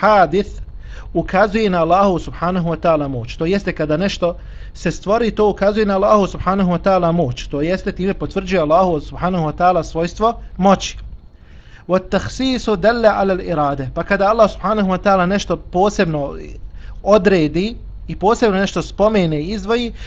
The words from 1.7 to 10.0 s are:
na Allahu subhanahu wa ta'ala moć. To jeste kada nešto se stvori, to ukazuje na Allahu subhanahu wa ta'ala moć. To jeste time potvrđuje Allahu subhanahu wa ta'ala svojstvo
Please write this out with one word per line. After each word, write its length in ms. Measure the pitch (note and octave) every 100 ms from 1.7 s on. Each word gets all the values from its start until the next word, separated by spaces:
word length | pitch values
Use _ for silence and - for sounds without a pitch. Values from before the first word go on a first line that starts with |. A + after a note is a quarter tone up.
na 100 | F3+
Allahu 380 | D#3+ F3+ G3+ E3+
subhanahu 500 | D#3 B2 E3 F#3 E3+
wa 80 | D#3+
ta'ala 320 | F3 D#3 C#3+
moć. 280 | C3 A2 -
To 100 | E3
jeste 260 | G3 G3
kada 240 | D#3 D#3+ D3+
nešto 400 | F#3+ - F3 F3 - - -
se 160 | - F3+
stvori, 400 | D3 F3+ A3 A#3
to 180 | - G#3+
ukazuje 380 | G#3 G3+ G#3+ G#3
na 80 |
Allahu 320 | F#3+ G3+ G#3+ F#3
subhanahu 440 | D#3+ - F#3+ F#3
wa 80 | F3
ta'ala 340 | G3 F#3+ E3+
moć. 360 | E3+ C#3+ B2 -
To 120 | C#3+
jeste 300 | D#3 F#3 G3+
time 220 | - F#3
potvrđuje 460 | F#3 D3 G3 F#3 F#3+
Allahu 400 | D3+ E3 F#3 D#3+
subhanahu 440 | C#3 C#3 E3+ F#3
wa 80 | D#3
ta'ala 300 | D3 F3+ F3+
svojstvo 580 | D3+ D#3+